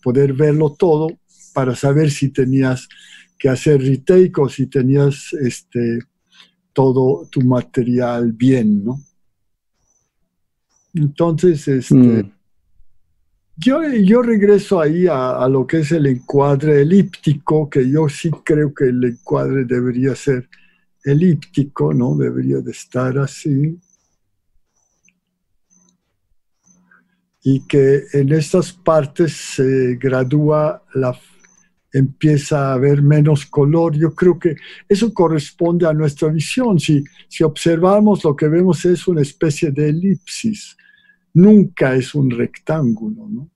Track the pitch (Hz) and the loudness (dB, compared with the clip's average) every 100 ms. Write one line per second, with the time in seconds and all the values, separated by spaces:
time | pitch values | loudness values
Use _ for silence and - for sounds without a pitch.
0 | 131 123 139 131 151 147 156 147 185 151 | 0 0 0 2 0 2 0 0 0 2
1 | 160 - _ _ - - 131 120 139 143 | -2 -8 _ _ -10 -4 -4 -2 0 2
2 | 156 139 139 - 131 135 131 127 - - | 0 -2 -4 -4 -2 0 0 -4 -10 -20
3 | - - _ _ 131 127 - 143 131 135 | -20 -20 _ _ -4 -2 0 2 2 -2
4 | - 185 185 180 135 - 131 139 127 139 | 2 4 4 2 -4 -2 -4 -2 0 2
5 | 143 139 - 165 127 - _ 123 120 117 | 0 -2 -10 -6 -6 -6 _ -6 -4 -4
6 | - _ _ _ _ _ _ - 135 127 | -10 _ _ _ _ _ _ 0 0 2
7 | 131 170 156 - 127 127 120 - 120 123 | 0 -2 -4 -2 0 0 -2 -6 -2 -2
8 | 123 120 120 113 127 131 110 104 101 135 | -2 -2 -4 0 0 2 2 0 -4 -10
9 | - _ _ _ _ _ _ _ _ _ | -14 _ _ _ _ _ _ _ _ _
10 | _ _ _ _ _ _ _ _ _ 170 | _ _ _ _ _ _ _ _ _ -4
11 | 147 143 170 160 180 151 - 135 120 139 | -4 0 -2 2 2 0 -2 -4 2 6
12 | 123 113 98 _ _ _ _ _ - _ | 6 4 -2 _ _ _ _ _ -20 _
13 | _ _ _ _ _ - 196 277 320 240 | _ _ _ _ _ -4 -2 0 -2 0
14 | 185 233 240 226 202 202 202 185 151 165 | 4 4 2 2 4 4 2 0 0 2
15 | 180 143 127 127 127 135 127 165 147 143 | 0 0 -2 0 0 0 0 -2 0 0
16 | 139 123 - 143 139 143 156 147 143 196 | 0 -2 -2 0 2 0 2 2 4 4
17 | 175 - - 143 - 156 143 143 127 147 | 2 -2 -2 -2 0 -2 0 -2 0 0
18 | 156 143 165 147 - 151 151 143 135 123 | 0 -2 -6 -6 -2 0 0 0 -2 0
19 | 127 120 - 143 135 135 123 123 123 120 | -2 -4 -6 -4 -2 -2 -2 -2 -2 -2
20 | 135 120 - 127 123 - _ _ _ _ | -2 -2 -4 -4 -6 -20 _ _ _ _
21 | 139 143 185 143 - - 143 - 147 147 | -2 2 2 0 -4 -6 -6 -4 -4 -2
22 | 123 76 120 - - 67 123 - - 123 | -2 -2 -4 -4 -4 -4 -6 -14 -10 -6
23 | 127 131 135 - 160 139 151 175 _ _ | -4 -4 -6 -8 -6 -2 -2 -6 _ _
24 | _ _ _ _ _ _ _ _ _ _ | _ _ _ _ _ _ _ _ _ _
25 | _ _ _ _ _ _ _ 180 180 180 | _ _ _ _ _ _ _ _ _ _
26 | _ _ _ _ _ _ _ _ _ _ | _ _ _ _ _ _ _ _ _ _
27 | _ _ _ _ 131 135 - 143 135 139 | _ _ _ _ -2 -2 0 2 2 0
28 | - 143 135 160 147 185 180 - - 156 | 0 -2 0 0 0 -2 -2 -4 0 0
29 | 139 - 170 - - - 135 135 127 123 | 0 -2 -4 -4 -12 -4 0 0 -2 -2
30 | 131 131 127 147 147 151 151 151 _ 135 | -2 -2 0 0 0 0 -2 -6 _ -4
31 | 127 123 _ _ _ _ _ _ _ 135 | -4 -6 _ _ _ _ _ _ _ -2
32 | 135 - 156 147 143 151 135 131 139 143 | -2 0 0 0 0 -4 -2 0 0 2
33 | 143 151 151 143 - - 143 165 165 151 | 4 4 2 0 -2 0 2 2 0 0
34 | 160 160 180 175 175 143 - - _ 202 | -2 0 0 2 -2 -6 -14 -20 _ 0
35 | 226 - 165 160 139 _ 170 175 170 151 | 0 0 0 0 -6 _ -2 0 0 0
36 | 156 143 156 160 151 - 247 180 - 147 | -2 -2 -2 -2 -4 -2 0 0 2 0
37 | 147 _ - - 160 151 170 165 185 202 | -2 _ -20 -2 -2 0 -2 2 2 4
38 | 214 196 165 143 151 165 185 156 180 175 | 4 2 0 0 0 2 2 2 0 0
39 | - 165 143 - 165 143 160 139 151 156 | 0 -2 -2 -2 -4 -2 -4 -2 -2 0
40 | 190 190 - - - 208 - _ _ _ | -2 -2 -6 -8 -6 -8 -12 _ _ _
41 | _ _ _ 156 196 214 180 - 143 131 | _ _ _ 4 6 6 4 0 0 0
42 | 123 147 135 117 - - - 160 127 110 | -2 -2 -2 -2 -6 -6 -6 -2 -2 -2
43 | 110 110 110 113 160 | -6 -12 -12 -14 -14